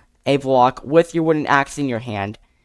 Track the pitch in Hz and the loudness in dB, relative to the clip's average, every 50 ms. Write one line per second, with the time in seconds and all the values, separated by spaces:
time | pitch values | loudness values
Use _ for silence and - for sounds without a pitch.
0 | _ _ _ _ _ 139 139 139 135 131 135 127 123 131 131 - - 117 147 165 | _ _ _ _ _ -2 -2 0 0 2 4 4 4 4 2 -2 -8 2 2 2
1 | 170 170 - 165 160 160 160 151 143 - 143 139 143 - - 147 143 135 120 110 | 2 2 0 -2 0 0 0 0 0 0 0 0 0 -2 -6 -6 -4 -4 -4 -4
2 | 120 123 107 101 98 104 107 - _ _ _ _ _ | -6 -6 -6 -6 -6 -6 -8 -12 _ _ _ _ _